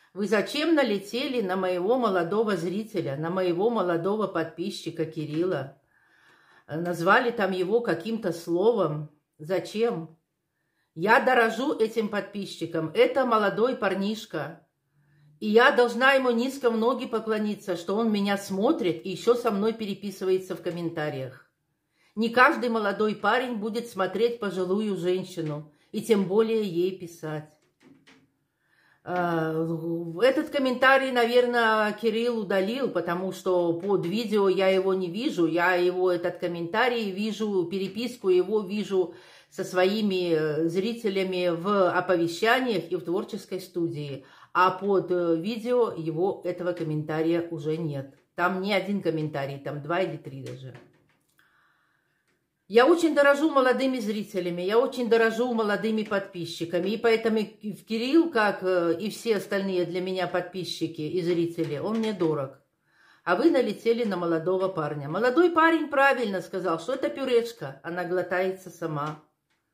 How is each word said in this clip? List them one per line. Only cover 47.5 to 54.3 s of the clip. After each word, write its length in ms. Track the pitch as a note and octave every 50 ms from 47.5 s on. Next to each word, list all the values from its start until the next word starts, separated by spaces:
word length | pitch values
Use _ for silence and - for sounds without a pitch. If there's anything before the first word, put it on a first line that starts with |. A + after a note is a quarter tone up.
уже 260 | E3+ D3+ C#3+ D#3 D#3
нет. 380 | E3+ E3+ D3+ C#3+ C#3 C3+ - - _ _ _ _
Там 260 | - F3 F3+ F#3+ F#3
не 120 | F#3+ G3+ G#3+
один 280 | F#3+ F#3 G3 G3+ G3
комментарий, 580 | - E3+ D#3 D#3+ D#3 D3+ - C#3+ C#3 C3+ C#3 C#3
там 220 | - C#3+ C#3 D3
два 200 | C#3+ D3 E3+ F#3
или 160 | F#3+ E3+ D3+
три 260 | D3 - D3+ C#3 C3+ B2+
даже. 300 | B2 B2+ C3 C3 B2+ A#2 - - _ _ _ _ _ _ _ _ _ _ _ _ _ _ _ _ _ _ _ _ _ _ _ _ _ _ _ _ _ _ _ _ _ _ _ _
Я 180 | - F#3+ A3+ B3+
очень 300 | D4+ F4 E4 E4+ D#4+ D4
дорожу 340 | C#4+ C#4+ C#4 C#4+ C#4+ D4 D#4+
молодыми 500 | C#4+ C4+ B3+ B3+ A#3+ G#3+ C4 C4+ C4 B3+
зрителями, 600 | G#3+ G3+ A3 G#3+ G3 -